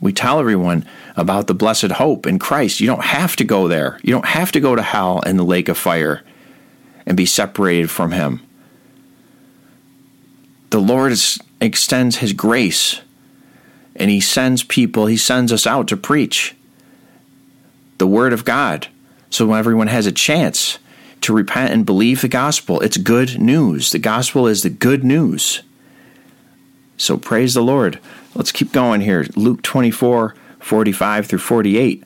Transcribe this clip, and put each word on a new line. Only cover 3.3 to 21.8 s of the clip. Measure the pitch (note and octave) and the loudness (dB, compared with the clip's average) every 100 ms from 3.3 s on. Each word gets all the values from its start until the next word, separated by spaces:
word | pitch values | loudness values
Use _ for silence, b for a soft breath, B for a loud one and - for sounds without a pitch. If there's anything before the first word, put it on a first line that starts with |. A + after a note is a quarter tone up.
| - | -2
to | |
go | A2 G2+ F2 | 0 2 2
there. | D#2+ C#2 - | 0 -2 -4
You | - | -2
don't | B2+ - | 0 0
have | D3+ F#3 | -2 0
to | D#3 | 0
go | C3+ | 2
to | A#2 | 0
hell | G2 G#2+ F#2 F2+ | -2 -2 0 -2
and | E2+ F#2 | 0 0
the | |
lake | F2 F2+ E2+ | 2 0 0
of | E2+ | -2
fire | F#2 E2 D#2 D2 B B B B B B B B | 0 0 0 -2 B B B B B B B B
and | - F2+ | -2 0
be | F2+ | 2
separated | - G2 - F#2+ E2+ E2 | 0 -2 0 0 2 0
from | - E2 | -2 -2
him. | F2+ D2 B1 - _ b b b b b b b b b b b b b _ _ _ _ _ _ _ - | -2 -4 -6 -12 _ b b b b b b b b b b b b b _ _ _ _ _ _ _ -4
The | G#2+ | 0
Lord | G2 B2+ C3 | 2 2 2
is, | A2+ - - - - | 0 -2 -4 -12 -4
extends | A2+ - - B2+ B2 A2+ | -2 -2 -2 0 0 0
his | A2 | -4
grace, | G2 G#2+ A#2+ G2 - - - - _ b b b b b b b | 0 0 2 0 0 -2 -4 -12 _ b b b b b b b
and | - G2 | -2 0
he | G2+ | 2
sends | - C3 B2+ B2+ | 0 0 2 0
people, | - - A#2 A2 G#2+ | 0 0 2 2 2
he | A2+ | 0
sends | - B2+ A#2+ | 0 2 2
us | A2 | 0
out | A2+ A#2 - | 0 0 -2
to | G2+ | -6
preach | - D3 A#2 - - - _ b b b b b b _ _ _ _ _ _ - | -2 0 0 -2 -4 -10 _ b b b b b b _ _ _ _ _ _ -2
the | F#2+ | 2
word | G#2+ B2 | 4 2
of | A2+ | 0
God. | B2 C3 B2+ D2+ - _ b b b | 0 0 0 -4 -8 _ b b b
So | - A2 | -2 2
everyone | A2 A2+ A2+ G#2+ | 2 2 2 0
has | A#2+ G#2 | 0 -2
a | |
chance | - - D#3+ G#2 - - - B B B B | 0 0 2 0 -2 -6 -8 B B B B
to | - | 0
repent | A2 G2 B2 C3 | 0 2 -2 0
and | A2+ | 0